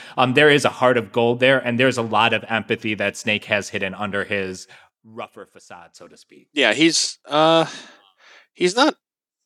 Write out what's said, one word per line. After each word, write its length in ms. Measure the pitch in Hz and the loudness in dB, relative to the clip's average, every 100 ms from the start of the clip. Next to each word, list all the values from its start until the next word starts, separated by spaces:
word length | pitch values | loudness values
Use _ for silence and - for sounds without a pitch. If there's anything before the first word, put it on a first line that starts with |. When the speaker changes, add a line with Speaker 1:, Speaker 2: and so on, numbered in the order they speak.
| - - | -10 -2
Speaker 1:
um, 180 | 131 | 0
there 160 | 127 151 | 4 6
is 140 | 143 | 4
a 60 | - | 2
heart 260 | - 127 120 | 2 2 2
of 160 | 104 | -2
gold 300 | 123 117 123 | 0 0 2
there, 180 | 127 135 | 2 2
and 180 | 123 120 | 0 0
there's 200 | 131 123 | 0 0
a 40 | |
lot 300 | 117 107 113 | 0 2 2
of 140 | 110 - | 0 -4
empathy 460 | 113 101 110 110 | -6 -4 -6 -4
that 240 | 104 101 - | -4 -4 -4
Snake 260 | - 104 - | -4 -4 -2
has 220 | 107 95 | -4 -4
hidden 260 | 104 95 | -6 -8
under 300 | 92 104 98 | -8 -8 -6
his 420 | 92 104 95 92 - - _ _ | -6 -6 -6 -10 -16 -20 _ _
rougher 420 | 113 110 107 - 95 | _ -18 -18 -18 -20
facade, 440 | - - 90 82 - | -20 -20 -20 -20 -20
so 100 | - | -20
to 80 | - | -20
speak. 320 | _ - _ | _ -20 _
Speaker 2:
Yeah, 180 | 143 120 | 0 2
he's, 480 | 113 165 151 - - - | 4 2 2 -4 -8 -4
uh, 380 | 147 160 165 160 - - - _ _ _ - _ | 0 2 2 0 -8 -20 -20 _ _ _ -20 _
he's 240 | - 180 214 | -4 -2 2
not, 180 | 294 - _ _ _ _ | 0 0 _ _ _ _